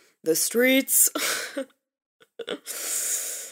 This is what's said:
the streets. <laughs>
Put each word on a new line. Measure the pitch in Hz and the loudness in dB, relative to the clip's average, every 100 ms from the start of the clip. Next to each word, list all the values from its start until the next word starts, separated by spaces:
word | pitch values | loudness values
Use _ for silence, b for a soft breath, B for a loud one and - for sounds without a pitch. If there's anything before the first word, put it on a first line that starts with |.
| b b | b b
the | 156 160 | 0 0
streets. | - 226 254 262 262 - - | 0 2 4 4 4 4 4
<laughs> | 302 - - - - 269 _ _ _ _ _ _ - - 294 - B B B B B B B B | 2 -2 -2 -6 -8 -10 _ _ _ _ _ _ -14 -10 -10 -10 B B B B B B B B